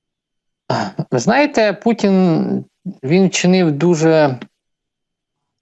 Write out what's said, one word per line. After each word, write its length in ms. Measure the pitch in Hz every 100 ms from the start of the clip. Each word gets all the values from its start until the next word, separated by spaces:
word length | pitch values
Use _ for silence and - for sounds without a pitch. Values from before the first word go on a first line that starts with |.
| _ _ _ _ _ _ - 233 208 - 160
Ви 80 | 123
знаєте, 540 | 123 247 294 269 214
Путін, 920 | 185 226 233 202 190 185 156 127 127 131 _ 185 -
він 240 | 131 180 190
вчинив 460 | - 175 185 170
дуже 640 | 143 170 170 160 160 147 123 - _ _ _ _ _ _ _ _ _ _ _